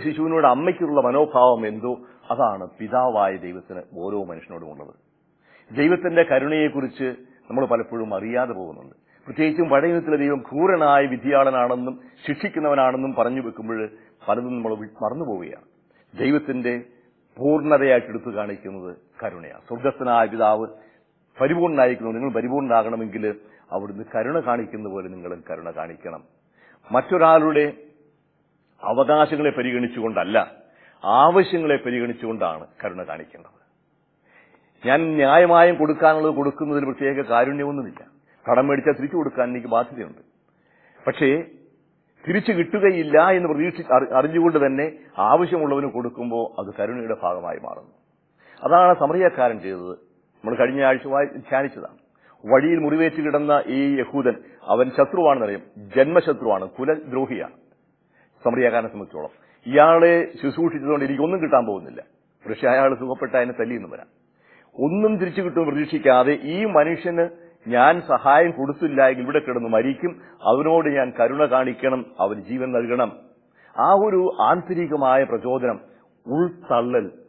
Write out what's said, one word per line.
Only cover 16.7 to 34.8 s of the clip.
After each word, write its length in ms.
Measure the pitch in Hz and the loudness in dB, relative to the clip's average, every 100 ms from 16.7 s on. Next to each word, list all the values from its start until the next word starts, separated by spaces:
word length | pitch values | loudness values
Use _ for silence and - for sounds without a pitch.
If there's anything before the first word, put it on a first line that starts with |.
| 120 120 _ _ _ _ - | -6 -8 _ _ _ _ -6
പൂർണ്ണതയായിട്ട് 720 | 135 151 147 147 135 123 107 | 0 0 2 2 4 4 2
എടുത്തു 220 | 110 113 | -8 -8
കാണിക്കുന്നത് 680 | 104 104 98 101 98 92 - _ - | -6 -6 -8 -14 -14 -14 -16 _ -12
കരുണയാണ്. 380 | 104 90 80 - - | -12 -12 -16 -20 -14
സ്വർഗസ്ഥനായ 580 | 120 135 - 127 117 110 | -6 -4 -4 0 2 2
പിതാവ് 420 | 113 107 110 110 - - _ _ _ _ - | 2 2 2 -2 -12 -20 _ _ _ _ -2
പരിപൂർണനായിരിക്കുന്നു, 720 | 135 170 170 147 131 117 113 | 0 0 0 4 2 2 -6
നിങ്ങൾ 200 | 113 135 | -6 -4
പരിപൂർണനാകണമെങ്കിൽ 1040 | 113 120 139 135 117 110 113 110 107 107 104 - _ - | -4 -4 -4 0 0 0 -4 -8 -6 -6 -8 -12 _ -10
അവിടുന്ന് 320 | 90 101 101 113 113 | -10 -10 -14 -8 -6
കരുണ 240 | 117 165 | -2 -2
കാണിക്കുന്ന 500 | 127 120 107 107 104 | -2 -2 -4 -10 -10
പോലെ 180 | 95 92 | -10 -10
നിങ്ങളും 360 | 92 87 87 78 | -12 -12 -12 -12
കരുണ 200 | 82 85 | -12 -12
കാണിക്കണം. 520 | 80 82 80 90 80 - _ _ _ _ _ - | -12 -12 -14 -16 -16 -18 _ _ _ _ _ -4
മറ്റൊരാളുടെ 840 | 123 - 180 160 160 156 147 147 - - _ _ _ _ _ _ _ _ _ | -2 2 4 8 8 6 2 0 -2 -20 _ _ _ _ _ _ _ _ _
അവകാശങ്ങളെ 680 | 101 117 135 151 147 151 147 | -4 0 2 4 2 2 -2
പരിഗണിച്ചുകൊണ്ടല്ല, 1000 | 131 123 123 120 120 113 95 87 110 - - _ _ _ _ | -2 -2 -2 -4 -4 -4 -2 0 0 0 -6 _ _ _ _
ആവശ്യങ്ങളെ 760 | - 117 151 180 185 175 160 143 131 | 0 4 6 4 2 0 0 -2 -2
പരിഗണിച്ചുകൊണ്ടാണ് 840 | 123 120 117 113 110 92 80 80 - 104 | -4 -4 -6 -8 -4 -4 -6 -14 -12 -12
കരുണ 180 | 90 | -10
കാണിക്കേണ്ടത്. 560 | 87 80 78 - - _ _ _ _ _ _ _ _ _ _ _ _ _ | -12 -14 -16 -20 -20 _ _ _ _ _ _ _ _ _ _ _ _ _